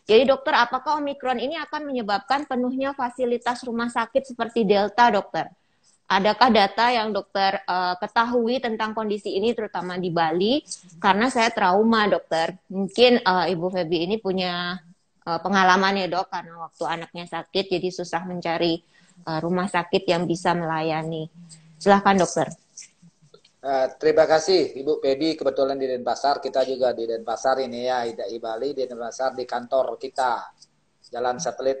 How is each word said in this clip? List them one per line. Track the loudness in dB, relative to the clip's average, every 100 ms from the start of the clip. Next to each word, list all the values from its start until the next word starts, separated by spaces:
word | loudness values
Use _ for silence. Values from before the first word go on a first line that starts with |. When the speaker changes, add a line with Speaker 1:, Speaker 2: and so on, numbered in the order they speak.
Speaker 1:
Jadi, | 4 6 6
Dokter, | 2 2
apakah | 2 2 0 -2 -4
Omikron | -4 -6 -4 -4
ini | -4 -6
akan | -8 -8 -6
menyebabkan | -6 -2 -4 0 -2
penuhnya | -2 -2 -2 -2 -4
fasilitas | -4 -6 -4 -2 -2 -4 -6
rumah | -6 -4 -4
sakit | -4 -2 -2 -4
seperti | -8 -4 0 4
Delta, | 4 2 6 6
Dokter? | 6 -2 -6 -8 _ _ _ _ _ -2
Adakah | 2 2 4 6
data | 6 4 2 2
yang | 2 -2 -4
Dokter, | -4 0 0 0
eh, | -2 -2 -2 -4
ketahui | -2 0 2 2 0 0
tentang | -2 -4 -4
kondisi | -4 -4 -4 -4 -2
ini, | -2 -2
terutama | -6 -6 -6 -4
di | -2
Bali? | 0 0 2 0 0 -4 -18 -18 -2
Karena | 2 2 2
saya | 2 0 2
trauma, | 2 4 4 4 2
Dokter. | 0 -2 -2 -2 -6 -12
Mungkin, | -6 -4 4 6 6
eh, | 2 0 0 -2
Ibu | -2
Febi | -4 -2 -2
ini | -2 -4
punya, | -2 -2 -2 -4 -6 -8 -12 _ _ _
eh, | -6 -4
pengalaman | 0 4 6 6 4 0
ya, | -2
Dok, | -2 -4
karena | -8 -12 -16
waktu | -16 -8
anaknya | -6 -6 -8 -12 -10
sakit, | -10 -6 -4 -2
jadi | -2 -4
susah | -6 -6 -6 -6
mencari, | -6 -4 0 0 0 _ _ _ _
eh, | -6 -4
rumah | -2 -2 0
sakit | -2 0 -2 2
yang | 0 0
bisa | 0 0
melayani. | 0 -2 -2 -2 -4 -4 -8 -10 -14 -20 -20 _ -2
Silahkan, | 4 6 6 4
Dokter. | 4 0 -4 -6 _ -20 -20 _ -20 _ _ -20 _ _
Speaker 2:
Eh, | -2 0 0 0
terima | 2 6 6
kasih, | 4 4 2 2
Ibu | -2 -4 0 0
Febi. | 2 0 0
Kebetulan | -2 0 -2 0
di | -4
Denpasar, | -2 -2 0 0 0
kita | -2 -2 -2
juga | 0 0 0
di | -4
Denpasar | -6 -6 -2 0 0
ini | -2 -4 -2
ya, | -2 -4
di | -6 -8 -8
Bali, | -8 -6 -6
di | -4 -8
Denpasar, | -8 -10 -4 -4 -4
di | -6
kantor | -6 -2 -2 0 -4
kita, | -8 -2 -2 -2 -6 _ _ _ _ _ _
Jalan | -6 -4 -4
Satelit | -6 -4 -4 -4